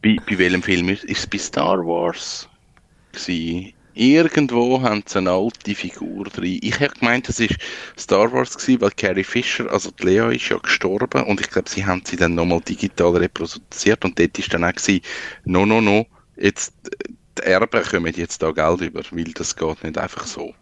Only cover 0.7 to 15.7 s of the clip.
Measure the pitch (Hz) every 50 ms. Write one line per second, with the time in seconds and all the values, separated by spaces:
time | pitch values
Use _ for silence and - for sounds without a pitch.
0.7 | 95 90 87 92 98 - - - 98 - - - - 98 - - - - - -
1.7 | - 95 87 - 85 85 87 87 - - - - - - - - _ _ _ _
2.7 | _ _ _ _ _ _ _ _ - - - - 87 82 80 82 82 90 95 104
3.7 | - _ _ _ _ - 110 127 143 160 170 160 - 156 147 131 120 120 120 123
4.7 | 131 131 131 120 107 104 98 - - 101 92 92 90 92 101 117 110 - - -
5.7 | 101 - - 90 - - - 82 - 98 101 101 - - 92 90 92 - - 107
6.7 | - - 143 143 - - - 117 120 123 127 - 123 - 117 104 - - - -
7.7 | - - - - - - - - 101 95 107 117 123 131 127 123 - - - -
8.7 | 127 120 107 101 - - - 98 90 95 95 - - 120 123 - - - 123 -
9.7 | - 101 - - - - 90 92 92 104 113 117 120 123 - - - - - -
10.7 | - - - 92 95 104 123 - - 135 127 - 104 - - - - 95 95 -
11.7 | - 98 98 98 90 92 - - - 87 90 85 85 85 85 87 85 85 - -
12.7 | 98 - - 98 - - 87 87 87 87 87 90 _ - 82 82 - - - _
13.7 | - - - 101 107 - - 95 85 - 87 85 _ - - - - 87 85 87
14.7 | 92 - - - 101 90 - - - - - - - - _ - 90 90 98 104